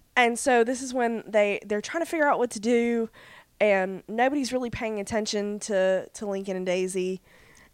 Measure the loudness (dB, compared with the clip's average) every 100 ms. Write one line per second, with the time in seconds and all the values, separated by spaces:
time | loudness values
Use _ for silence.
0 | _ 2 2 2 2 4 4 0 -4 -2
1 | 0 -2 -2 2 2 0 -4 -4 -4 -4
2 | -4 0 2 2 0 -2 2 2 2 0
3 | -2 -8 -20 -20 -16 0 4 4 2 -6
4 | -8 0 2 2 -2 -2 -4 -6 -6 -6
5 | -4 -4 -2 -2 -4 -6 -2 0 2 2
6 | -2 -10 -6 -6 -4 -4 -2 0 0 -2
7 | -4 -4 _ -20 -20 -20 -20